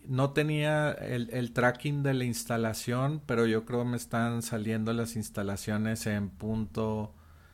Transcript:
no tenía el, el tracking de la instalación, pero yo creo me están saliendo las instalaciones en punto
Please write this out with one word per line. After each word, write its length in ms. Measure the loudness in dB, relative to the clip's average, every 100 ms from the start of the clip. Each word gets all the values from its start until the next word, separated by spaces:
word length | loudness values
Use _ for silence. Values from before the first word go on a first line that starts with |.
| -2
no 240 | 2 2
tenía 600 | 2 2 2 2 2 0
el, 380 | -2 -4 -4 -2
el 220 | -4 -2
tracking 500 | 4 4 2 -2 0
de 120 | 2 2
la 100 | 0
instalación, 960 | -2 -2 0 0 -2 -2 0 0 -2 0
pero 200 | 4 4
yo 180 | 4
creo 220 | 2 -2 0
me 120 | -2
están 440 | -2 0 2 0
saliendo 500 | -2 -2 0 0 0
las 220 | 0 0 -4
instalaciones 920 | -4 -4 -2 -2 -2 0 0 0 0
en 220 | -2 -2
punto 840 | -4 -2 -2 -2 -2 -2 -2 -4 -10 -20 -20 -20